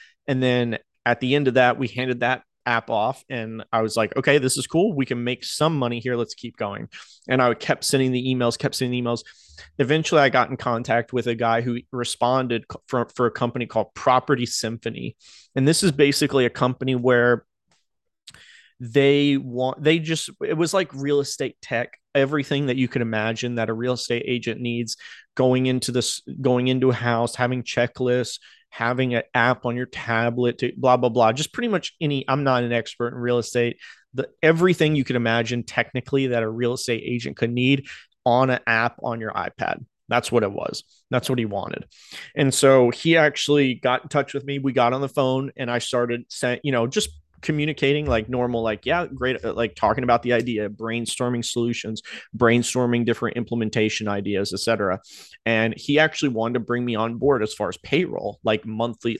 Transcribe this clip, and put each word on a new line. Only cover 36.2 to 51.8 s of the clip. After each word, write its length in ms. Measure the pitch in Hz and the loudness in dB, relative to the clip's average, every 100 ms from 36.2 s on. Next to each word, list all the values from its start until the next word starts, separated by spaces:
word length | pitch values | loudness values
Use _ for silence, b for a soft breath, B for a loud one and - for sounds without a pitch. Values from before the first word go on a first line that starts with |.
| 135 | 0
that 140 | 120 | 0
a 80 | 110 | -2
real 240 | 113 120 | -2 -2
estate 300 | 127 - 113 - | -2 -2 -4 -2
agent 320 | 120 117 - | -6 -6 -2
could 140 | 120 | -2
need 340 | 120 127 135 135 B B _ 127 | 2 4 2 0 B B _ 2
on 240 | 120 131 | 4 4
an 100 | 123 - | 2 0
app 320 | 113 117 - | 0 0 -2
on 160 | - 117 | -6 -6
your 120 | 110 | -6
iPad. 540 | - 90 - 62 50 - _ - | -6 -6 -4 -6 -6 -10 _ -2
That's 240 | 120 - | -2 2
what 120 | 120 | 0
it 80 | 101 | 0
was. 320 | 101 - - b b _ | -2 -8 -8 b b _
That's 180 | 127 - | -2 0
what 100 | 123 | -2
he 60 | 110 | -2
wanted. 400 | 98 - - - B B B B - | -4 -8 -10 -14 B B B B 0
And 180 | 139 | 0
so 360 | - 139 135 120 | 4 6 8 6
he 260 | - 165 165 | 2 2 4
actually 600 | 151 147 - 147 135 117 | 4 0 2 4 2 0
got 280 | 127 127 | 0 -2
in 60 | 147 | -2
touch 240 | 147 135 | -2 -2
with 100 | 139 | -6
me. 140 | 131 139 | -6 -4
We 160 | 135 | -2
got 200 | 131 120 | 2 2
on 80 | 131 | 2
the 80 | 139 | -2
phone 420 | 147 131 131 139 - | 0 0 0 -4 -8
and 140 | 123 | -6
I 100 | 120 | -4
started 460 | - 123 120 120 120 | -2 -2 -2 -4 -8
sa-, 280 | - 123 123 | -6 -4 -2
you 80 | 143 | -2
know, 160 | 123 117 | 0 0
just 220 | 208 - - _ _ | -2 -4 -8 _ _
communicating 640 | - 151 151 151 139 147 147 | -4 -2 -2 0 0 2 0
like 240 | 117 110 | -2 -2
normal, 320 | 123 123 120 | -2 -2 -2
like, 240 | 113 107 123 | -2 -4 -2
"Yeah, 220 | 170 175 | -2 -2
great," 360 | - 127 127 | -4 -4 -2
uh, 100 | 110 | -4
like, 200 | 107 117 | -2 -4
talking 300 | - 107 113 | 0 0 2
about 180 | 123 117 | 2 2
the 120 | 123 | 2
idea, 360 | 120 120 110 104 | 0 0 -2 -4
brainstorming 760 | 104 113 117 117 - 123 123 | -6 -6 -4 -6 -4 -2 -2
solutions, 600 | 113 120 120 117 | -2 -2 -2 -2